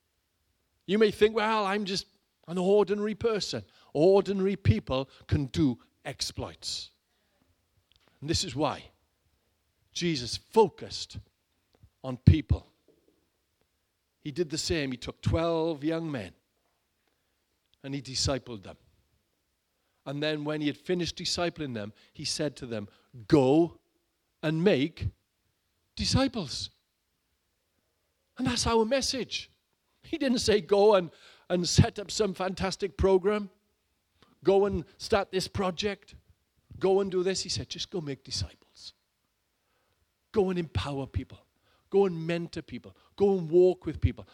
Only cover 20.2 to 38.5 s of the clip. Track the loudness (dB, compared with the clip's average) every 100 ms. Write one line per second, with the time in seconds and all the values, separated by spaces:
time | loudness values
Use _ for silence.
20.2 | -4 -2 -4 -2 -2 -4 -4 -4 -4 -6
21.2 | -6 -4 -4 -4 -8 -8 -10 -14 _ -12
22.2 | -8 -4 -4 -6 -8 -8 -10 _ _ -16
23.2 | 4 6 6 6 4 -2 _ _ _ _
24.2 | _ _ -4 2 4 4 0 -4 -8 -10
25.2 | _ _ _ _ _ _ _ -8 -2 0
26.2 | 0 -2 -8 -8 -12 _ _ _ _ _
27.2 | _ _ _ _ _ _ _ _ _ _
28.2 | _ -6 -2 0 2 2 4 0 0 -4
29.2 | -6 -8 -12 _ _ _ _ _ -10 -2
30.2 | 0 0 2 2 4 6 6 6 4 -8
31.2 | -20 -18 -4 -2 2 4 4 2 -6 -2
32.2 | -2 -2 -4 -4 -4 -4 -6 0 4 4
33.2 | 4 -2 -4 _ _ _ _ _ _ _
34.2 | _ _ 2 4 4 -2 -8 -14 -2 -2
35.2 | 0 -4 -4 -4 -4 -2 -6 -6 _ -20
36.2 | _ _ _ _ -20 -2 2 2 2 -2
37.2 | -2 -2 -4 -8 -8 -10 -8 -8 -8 -10
38.2 | -8 -8 -8